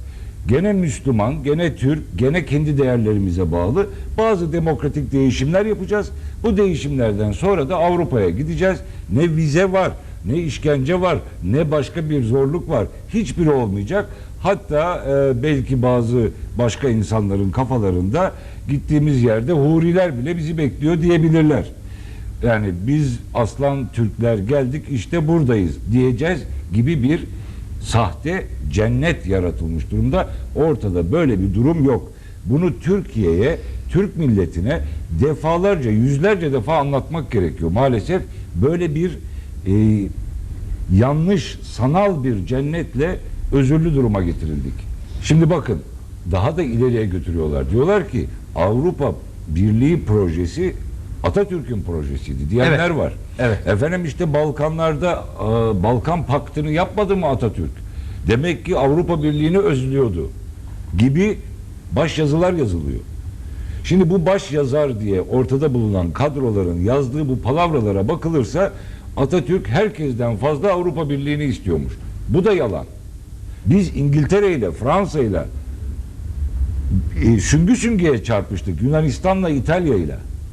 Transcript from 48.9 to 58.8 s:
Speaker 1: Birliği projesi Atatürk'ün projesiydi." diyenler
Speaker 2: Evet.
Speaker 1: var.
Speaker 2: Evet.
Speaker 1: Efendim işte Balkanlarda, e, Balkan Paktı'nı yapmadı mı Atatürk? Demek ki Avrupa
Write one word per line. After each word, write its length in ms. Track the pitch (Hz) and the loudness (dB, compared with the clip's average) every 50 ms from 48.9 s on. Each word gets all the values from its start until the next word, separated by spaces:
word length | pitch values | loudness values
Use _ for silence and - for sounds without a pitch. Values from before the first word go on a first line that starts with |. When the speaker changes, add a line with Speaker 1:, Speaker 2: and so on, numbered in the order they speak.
| - - 143 110 - - - - - - - 85 | 0 0 -2 -2 -2 -4 -8 -14 -14 -14 -8 -2
Speaker 1:
Birliği 560 | 78 87 101 107 107 113 135 151 175 143 - | 0 2 4 4 4 4 4 4 2 2 2
projesi 680 | - 107 104 95 85 80 87 90 85 - 160 185 175 - - - - - - - - - - | 2 2 4 4 2 0 -2 -2 -2 -2 -2 -2 -2 -4 -4 -8 -10 -10 -10 -10 -10 -8 -4
Atatürk'ün 600 | - - - 202 202 196 180 165 117 113 120 98 | -2 0 2 2 0 0 -2 -6 -6 -4 -6 -6
projesiydi." 680 | - 90 85 78 73 69 69 65 - - 67 65 71 76 | -4 -4 -4 -4 -4 -4 -6 -6 -6 -6 -6 -4 -2 0
diyenler 360 | 104 123 127 165 151 151 170 175 | 2 2 4 4 4 2 2 0
Speaker 2:
Evet. 60 | 165 127 | 0 0
Speaker 1:
var. 140 | - - - - - - - - | -2 -2 -4 -8 -12 -12 -4 -2
Speaker 2:
Evet. 280 | 127 117 104 - - | 0 0 0 0 0
Speaker 1:
Efendim 380 | - 104 101 139 160 180 180 175 | 0 0 2 0 0 0 -2 -4
işte 280 | 147 117 - 180 156 | -4 -4 -2 -2 0
Balkanlarda, 920 | 139 147 156 151 127 135 147 156 160 160 165 160 156 135 180 175 165 - - - - - | 2 2 0 0 0 -2 -2 -2 0 0 0 0 0 0 -2 -2 -2 -2 -6 -10 -8 -6
e, 420 | 101 110 113 117 113 110 104 90 | -2 0 2 2 2 2 2 2
Balkan 440 | 95 113 127 117 - 156 170 170 120 | 2 2 2 2 0 0 -2 -2 0
Paktı'nı 440 | 123 135 143 - - - 156 151 156 | 0 -2 -2 -2 -4 -4 -4 -2 0
yapmadı 460 | 151 165 190 190 196 214 208 185 196 | 0 0 0 0 0 -2 0 2 2
mı 100 | 185 170 | 2 2
Atatürk? 440 | 143 127 98 123 104 - 101 80 65 - - - - - - - - - - - 95 | 0 0 0 0 -2 -2 -2 -6 -6 -6 -8 -10 -10 -10 -8 -8 -8 -8 -4 0 2
Demek 360 | 110 127 156 175 175 175 - | 2 2 2 0 -2 -2 -2
ki 120 | 165 185 | -2 0
Avrupa 460 | 127 | 2